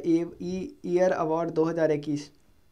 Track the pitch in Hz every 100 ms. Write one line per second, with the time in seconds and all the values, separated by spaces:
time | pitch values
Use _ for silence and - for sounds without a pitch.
0 | 175 165 170 - 175 185 - - 180 175
1 | 185 185 160 160 165 156 160 165 156 151
2 | 151 143 - - _ _ _